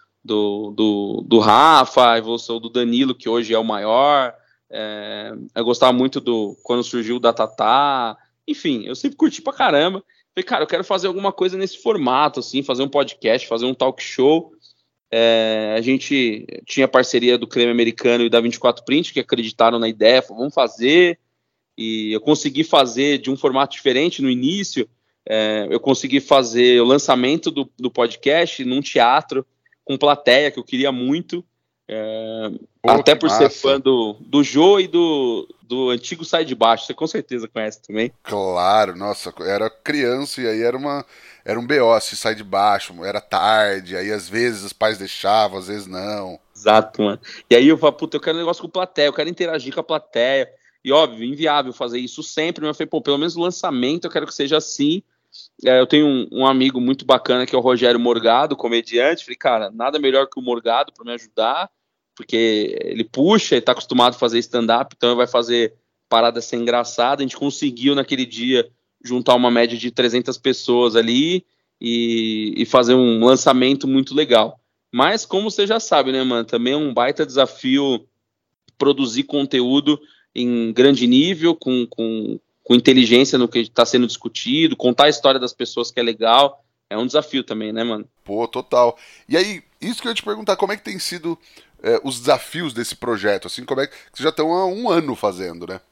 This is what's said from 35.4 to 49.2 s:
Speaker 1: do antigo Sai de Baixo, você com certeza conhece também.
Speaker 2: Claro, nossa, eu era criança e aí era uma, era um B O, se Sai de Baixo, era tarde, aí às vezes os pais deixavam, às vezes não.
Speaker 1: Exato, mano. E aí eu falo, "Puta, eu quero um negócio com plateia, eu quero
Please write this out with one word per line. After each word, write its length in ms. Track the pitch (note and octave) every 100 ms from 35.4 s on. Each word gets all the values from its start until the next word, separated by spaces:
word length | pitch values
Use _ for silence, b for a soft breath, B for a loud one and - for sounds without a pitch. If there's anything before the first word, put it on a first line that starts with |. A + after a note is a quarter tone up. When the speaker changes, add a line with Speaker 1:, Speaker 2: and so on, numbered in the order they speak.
| - _
Speaker 1:
do 280 | - B2 B2+
antigo 360 | A#2+ - E3
Sai 180 | E3 E3
de 120 | C3
Baixo, 300 | B2 A2+ A2+
você 80 | -
com 120 | C3
certeza 420 | D#3 D#3+ - B2 A2+
conhece 340 | A#2 G#2+ -
também. 300 | - G#2+ A#2+ -
Speaker 2:
Claro, 720 | - G#2 F#2+ F2+ F2+ G#2+ G2
nossa, 380 | F2 G#2 G2+ F2 -
eu 80 |
era 240 | E2+ G2+ A2
criança 720 | - - D3 B2 B2+ C#3+ -
e 60 | A#2
aí 140 | A2
era 140 | A#2
uma, 300 | C3 C#3+ C#3+ - b b b
era 140 | - A2+
um 80 | A#2+
B 120 | D3
O, 200 | A#2 A2+
se 160 | -
Sai 180 | G2+ A2+
de 100 | G#2+
Baixo, 500 | G2+ G2 G#2 G2 - F2
era 180 | F#2 G#2
tarde, 760 | - F#2+ G2+ A2 G#2 F#2+ F2
aí 160 | F2+ G2
às 160 | G#2+ F2
vezes 360 | G#2+ A#2+ G#2
os 100 | G2
pais 240 | - A2 G2+
deixavam, 640 | F#2+ - G2 A2 G#2 F#2+
às 80 | F2+
vezes 180 | G#2
não. 540 | F#2 F#2 G2+ G#2 F#2 E2 _
Speaker 1:
Exato, 460 | - G#2+ A2 G#2+ -
mano. 160 | G#2 G#2+ B B -
E 60 |
aí 120 | A#2+ C#3
eu 100 | D3+
falo, 160 | D3+
"Puta, 240 | - D#3 D3+
eu 40 |
quero 160 | E3 E3
um 20 |
negócio 240 | E3 F3+
com 60 | E3+
plateia, 380 | F#3 F#3 - D3
eu 60 |
quero 160 | C3+